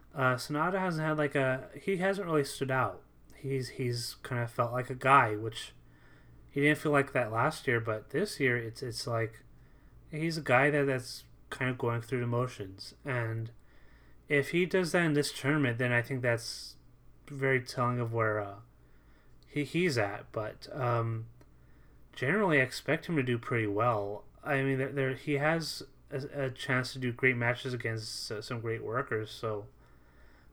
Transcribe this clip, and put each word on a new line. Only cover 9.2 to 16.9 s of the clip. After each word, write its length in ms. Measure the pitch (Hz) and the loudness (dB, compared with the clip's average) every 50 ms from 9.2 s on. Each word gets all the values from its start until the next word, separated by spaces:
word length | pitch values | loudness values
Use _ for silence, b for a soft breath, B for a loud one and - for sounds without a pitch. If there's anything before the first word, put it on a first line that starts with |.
| 113 113 - - - - b b b b b b b b b b b - | -2 -2 -4 -10 -20 -20 b b b b b b b b b b b -12
he's 260 | - 151 156 170 160 | -6 -4 -2 -2 -2
a 60 | 165 143 | -2 2
guy 260 | - 127 123 135 147 | 4 6 6 6 6
that, 140 | 143 147 143 | 4 4 2
that's 380 | 139 135 127 117 - - - - - - - - - | 2 0 -2 -4 -6 -12 -14 -16 -18 -20 -20 -16 -14
kind 220 | - - 131 127 | -8 -4 -2 -2
of 80 | 127 123 | -2 0
going 220 | - 117 117 117 | 0 0 0 -2
through 180 | 113 - 135 123 | -2 -2 -2 -2
the 80 | 120 | 0
motions. 680 | 120 117 120 127 123 - - 101 95 95 95 - - - - - | 0 0 0 0 -2 -4 -8 -10 -12 -12 -14 -16 -16 -16 -12 -8
And 480 | 147 131 123 117 110 113 113 113 113 - b b b b b b b b b b b b b b - | -4 -4 -2 -2 -2 -2 -4 -4 -6 -8 b b b b b b b b b b b b b b 2
if 220 | 156 143 139 - | 2 2 4 4
he 160 | - 170 180 | 2 2 2
does 240 | 170 - 190 185 160 | 4 4 2 2 4
that 140 | - 180 170 | 2 4 4
in 80 | 160 151 | 4 4
this 180 | 147 143 - | 4 2 2
tournament, 480 | - - - 135 147 156 143 123 117 117 | -2 -2 0 2 4 4 4 2 2 2
then 140 | 131 123 123 | 2 2 2
I 100 | 120 117 | 2 2
think 200 | - 135 127 123 | 0 -2 0 2
that's 520 | 123 117 117 - - - - - - - - - - | 2 2 2 0 -6 -10 -10 -12 -14 -16 -20 -20 -20